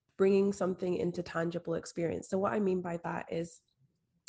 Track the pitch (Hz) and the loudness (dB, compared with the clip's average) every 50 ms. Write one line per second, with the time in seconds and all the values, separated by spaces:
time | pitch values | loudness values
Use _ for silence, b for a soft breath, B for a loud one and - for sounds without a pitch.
0 | _ _ _ - 196 196 196 196 196 202 202 - 185 180 185 180 190 180 180 - | _ _ _ 4 6 6 6 6 4 4 2 0 0 -2 -2 -2 -2 -2 0 0
1 | 165 175 175 180 175 - - 165 165 170 170 170 - 170 165 170 - - - - | 0 0 -2 -4 -6 -4 -2 -2 -2 -2 -2 -4 -4 -4 -4 -4 -4 -6 -6 -2
2 | 170 160 185 - - - 196 190 196 - - 220 208 190 185 185 180 175 170 170 | -2 -2 -2 -2 -4 -2 -2 0 0 2 2 2 2 2 2 0 -2 -4 -6 -6
3 | - 170 175 - - - - 165 170 170 - - _ _ _ _ _ _ _ _ | -4 -4 -6 -6 -6 -4 -4 -4 -4 -6 -10 -18 _ _ _ _ _ _ _ _
4 | _ _ _ _ - | _ _ _ _ -18